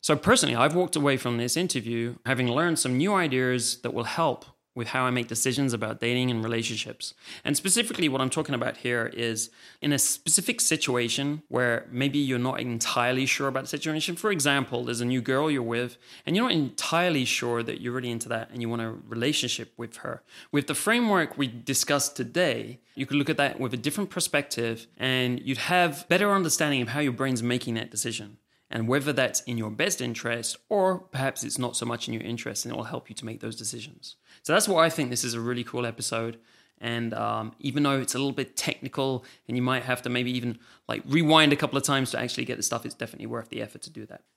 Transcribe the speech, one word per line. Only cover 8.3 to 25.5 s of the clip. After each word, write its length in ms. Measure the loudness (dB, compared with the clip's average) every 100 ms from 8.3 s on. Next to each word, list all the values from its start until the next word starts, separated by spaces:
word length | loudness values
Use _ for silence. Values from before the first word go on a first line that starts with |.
talking 240 | 0 -2
about 240 | -2 -2 -4
here 320 | -2 0 -2
is 380 | -2 -2 -2 -4 -8 -20 -4
in 100 | 0
a 60 | 2
specific 600 | 2 0 2 2 2 0
situation 840 | 2 2 2 2 2 0 -2 -2 -2
where 400 | 0 2 2 -2
maybe 300 | 0 0 2
you're 180 | 0 2
not 220 | 0 -2
entirely 680 | -4 -2 0 2 2 2 2
sure 220 | 0 0
about 160 | -2
the 40 | -4
situation. 460 | -6 -2 -2 -2
For 160 | -2 0
example, 540 | 2 4 4 2 -2
there's 160 | -2 -2
a 40 |
new 160 | 0 0
girl 300 | 2 2 2
you're 100 | 0
with 380 | 0 -2 -2 -6 -20 -14
and 120 | -2 0
you're 80 |
not 100 | 2
entirely 680 | 2 0 -2 0 2 4 2
sure 400 | 2 0 0 0
that 160 | -2 -4
you're 120 | -4
really 200 | -4 -4
into 160 | -6 -4
that 200 | -6 -6
and 100 | -6
you 60 | -4
want 120 | -4
a 140 | -4 -8 -10
relationship 640 | -2 0 0 -2 -4 -8 _
with 200 | -12 -10
her. 240 | -10 -10 _ -20 -2
With 160 | 0 0
the 80 | -2
framework 600 | 2 4 6 4 2 0
we 120 | -2
discussed 680 | -2 -2 -2 2 2 2 -2
today, 600 | -4 2 2 2 -4 -12 _
you 120 | -8 0
could 100 | 0
look 120 | 2
at 100 | 2
that 200 | 2 2
with 160 | -4
a 20 | -2
different 320 | -2 -2 -4
perspective 800 | -2 0 0 0 -2 -2 -4 -10 _
and 440 | 0 2 2 0
you'd 180 | -2